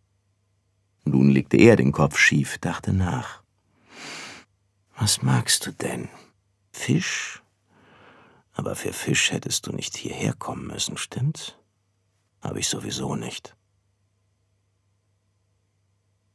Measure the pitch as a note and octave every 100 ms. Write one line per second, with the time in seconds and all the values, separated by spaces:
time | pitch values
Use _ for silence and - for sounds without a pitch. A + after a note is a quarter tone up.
0 | _ _ _ _ _ _ _ _ _ _
1 | - C2 C#2 C2+ - - A#2 A2 B1+ D2+
2 | D2+ - - D3+ C3+ - - - - F#2+
3 | F2+ B2 A2+ - _ _ _ _ _ -
4 | - - - - _ _ _ _ _ -
5 | G#2+ - C3 C3 - - - - - A#1+
6 | B1 - - _ _ _ _ - - D#3
7 | - - - - _ _ _ _ _ _
8 | - - - _ _ - - - - -
9 | - C2+ - - - - - - - -
10 | - - G#2 - - - - - - -
11 | - B2 C#3 - - - _ _ _ _
12 | _ _ _ _ - - - - - -
13 | - - - - - _ _ _ _ _
14 | _ _ _ _ _ _ _ _ _ _
15 | _ _ _ _ _ _ _ _ _ _
16 | _ _ _